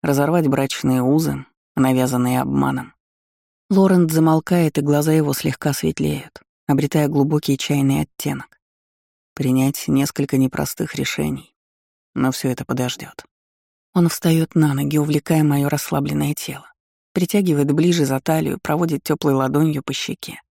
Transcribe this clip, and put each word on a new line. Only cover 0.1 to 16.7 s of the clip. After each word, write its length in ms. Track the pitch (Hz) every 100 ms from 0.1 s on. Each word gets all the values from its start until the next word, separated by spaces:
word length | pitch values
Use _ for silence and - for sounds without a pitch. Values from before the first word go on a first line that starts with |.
| 139 143 175 151
брачные 520 | 139 139 - 139 131
узы, 440 | 127 151 156 139 135 _ _ -
навязанные 680 | 131 127 127 123 123 127
обманом. 520 | 131 139 139 131 123 _ _ _ _ _ _ _ _
Лорент 420 | 196 190 180 165
замолкает, 680 | 160 160 160 - 180 160 -
и 40 |
глаза 320 | 147 147 156
его 200 | 160 147
слегка 380 | 139 151 127 151
светлеют, 680 | 139 156 - 151 143 - - _ _ -
обретая 400 | 139 139 160 147
глубокий 500 | 151 139 151 - 135
чайный 440 | - 143 139 143
оттенок. 580 | 147 - 147 135 - _ _ _ _ _ _ _ _
Принять 540 | - 127 131 135 139 -
несколько 500 | 139 143 - 139 135
непростых 580 | 131 - 143 - 165 143
решений, 600 | 139 - 151 131 - _ _ _ _ _ _
но 200 | - 131
всё 160 | 127 131
это 160 | 123 -
подождёт. 600 | 123 123 - - - - _ _ _ _ _ _
Он 140 | 180 170
встаёт 480 | - 170 165 160 170
на 180 | 151
ноги, 240 | 139 143 151
увлекая 460 | 147 147 - 160
моё 240 | 151 143 143
расслабленное 680 | 147 - 147 143 147 147
тело, 380 | 151 - 139 -